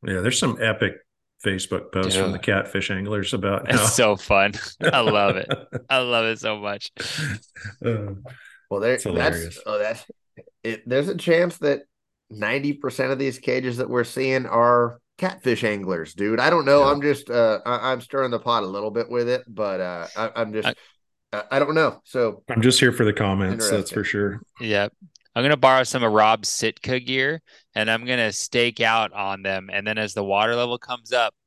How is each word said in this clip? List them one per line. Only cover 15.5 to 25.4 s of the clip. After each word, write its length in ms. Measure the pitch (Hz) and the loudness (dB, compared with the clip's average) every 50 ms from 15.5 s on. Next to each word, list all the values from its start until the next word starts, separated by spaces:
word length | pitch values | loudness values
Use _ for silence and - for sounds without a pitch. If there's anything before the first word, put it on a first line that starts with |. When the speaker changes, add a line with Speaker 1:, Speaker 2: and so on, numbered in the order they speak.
| 120 - - | 0 2 0
Speaker 3:
anglers, 500 | 110 104 101 98 92 92 85 80 76 - | -2 -2 -2 -4 -4 -4 -6 -6 -10 -8
dude. 260 | - 101 104 113 113 | -4 -2 -2 0 2
I 100 | 123 151 | 2 2
don't 140 | 165 170 147 | 2 2 4
know. 160 | 135 143 143 143 | 6 6 6 6
Speaker 1:
Yeah. 60 | 135 | 6
Speaker 3:
I'm 100 | 147 143 | 2 2
just, 300 | 143 147 143 135 - - | 2 0 0 0 -4 -4
uh, 300 | 120 120 117 113 107 98 - | 2 4 4 4 2 0 -2
I, 280 | - 123 117 107 127 131 | -4 -4 -2 -2 -2 -4
I'm 80 | 123 | -4
stirring 320 | 117 - - 135 135 127 120 | -6 -6 -4 -2 -2 0 -2
the 80 | 113 | -4
pot 240 | - 123 120 113 104 | -2 0 0 0 0
a 20 | |
little 240 | 92 95 101 104 110 | -2 -4 -4 -6 -4
bit 180 | 107 117 117 - | -2 -4 -4 -2
with 200 | 117 123 120 120 | -2 -2 0 0
it, 140 | 123 127 127 - | -2 -2 -4 -8
but, 320 | 113 98 107 101 95 92 | -6 -4 -4 -2 -2 -2
uh, 260 | 92 90 90 87 85 85 - | -4 -4 -6 -8 -10 -10 -6
I, 140 | 104 110 113 - | -6 -6 -4 -2
I'm 180 | 117 117 107 107 | -4 -6 -4 -4
just, 140 | 110 104 - | -4 -2 -2
Speaker 2:
I 60 | - _ - _ _ _ _ _ _ _ _ _ | -4 _ -12 _ _ _ _ _ _ _ _ _
Speaker 3:
I, 120 | - 104 107 - 135 | -10 -10 -8 -2 0
I 60 | 139 | 0
don't 160 | 143 143 156 | 0 2 2
know. 260 | 160 160 131 - - _ | 2 2 2 0 -4 _
So 380 | _ - 131 120 113 98 - _ - | _ -2 0 0 0 -2 -6 _ -4
Speaker 1:
I'm 140 | 127 113 110 | -2 4 4
just 180 | 127 123 - | 4 6 6
here 120 | - 123 117 | 4 4 4
for 120 | - 120 | 4 2
the 80 | 107 104 | 2 2
comments. 560 | - 107 98 95 95 98 92 98 113 113 104 | 2 2 0 2 2 0 0 0 -2 -2 0
That's 220 | 95 98 92 - | 0 0 -2 -2
for 100 | - 104 | -4 -4
Speaker 3:
Interesting. 40 | 101 | -4
Speaker 1:
sure. 360 | - - 104 101 101 101 107 - _ _ - | -2 -2 -2 -2 -2 -2 -6 -12 _ _ -10
Speaker 2:
Yep. 320 | 123 110 107 101 101 104 _ _ - 175 _ _ _ _ _ | -6 -2 0 0 0 0 _ _ -20 -20 _ _ _ _ _
I'm 100 | 117 | 0